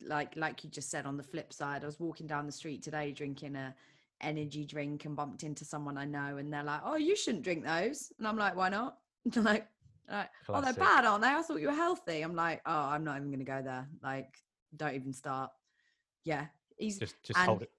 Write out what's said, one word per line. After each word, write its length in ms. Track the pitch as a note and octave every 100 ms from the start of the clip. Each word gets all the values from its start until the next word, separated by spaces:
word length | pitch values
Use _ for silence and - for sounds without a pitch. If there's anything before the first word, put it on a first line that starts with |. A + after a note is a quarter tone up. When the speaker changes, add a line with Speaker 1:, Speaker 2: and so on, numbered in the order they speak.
Speaker 1:
like, 340 | - D3 C#3+ D#3
like 280 | D#3 -
you 60 | D#3
just 200 | D3+ C#3
said, 140 | D#3 C#3
on 120 | C#3+
the 60 |
flip 280 | C#3 E3 -
side, 300 | - C#3+ C#3+
I 20 | D3
was 120 | D3
walking 280 | E3+ D#3+ D#3
down 180 | D3 D3
the 60 |
street 320 | C#3+ D#3+ C#3
today 280 | - D3+ D3
drinking 420 | C#3 C#3+ C#3 D3 C#3
a 180 | C3 - _ _ _ -
energy 460 | D3+ D#3 D3+ D3 D3
drink 400 | D3 D3 D3 D#3
and 100 | D3
bumped 280 | C#3+ -
into 220 | D#3 C#3+ D3+
someone 320 | D3+ C#3+ C#3+
I 80 | C#3
know, 320 | D3 C#3+ C#3+
and 160 | C#3+
they're 100 | D3
like, 180 | D3 D3
"Oh, 120 | - D#4
you 180 | D#4 G4+
shouldn't 280 | - G#3 F#3
drink 180 | E3 C3
those." 460 | E3 G#3 C#4+ - -
And 80 | A3
I'm 100 | A3
like, 180 | G3+ F3+
"Why 140 | G3+
not?" 300 | G3+ C4 - _ _ B3
<laughs> 100 | A#3
Like, 320 | A3 G#3+ - _ _ _ -
like, 200 | G#3 F#3 - -
"Oh, 120 | A#3+
they're 120 | C4+
Speaker 2:
Classic. 60 | B3
Speaker 1:
bad, 260 | F#4+ D#4+ A#3+
aren't 180 | G#3
they? 60 | A#3
I 120 | D4
thought 200 | E4 D4+
you 60 | C4
were 60 |
healthy." 480 | D4 E4+ F4+ - D#3+
I'm 140 | D#3+ E3+
like, 260 | E3+ D#3 -
"Oh, 60 | D#3+ C3+
I'm 140 | D3+ D#3
not 120 | C#3
even 140 | C#3+
gonna 120 | C3+ C3+
go 160 | C3+
there. 260 | C3 B2+ C#3 D#3
Like, 340 | C3+ C3+ - - _ _ _ D3+
don't 180 | D3+
even 200 | C3+ C3
start." 380 | C3 D3 C3 C3 - _ _ _ _ _ _ -
Yeah, 220 | D3 D#3 _ _ -
he's 220 | G#3+ G3
Speaker 2:
Just, 160 | G2 -
just 160 | - C#3+
Speaker 1:
and 80 | F#3
Speaker 2:
hold 160 | G#2
it, 80 | -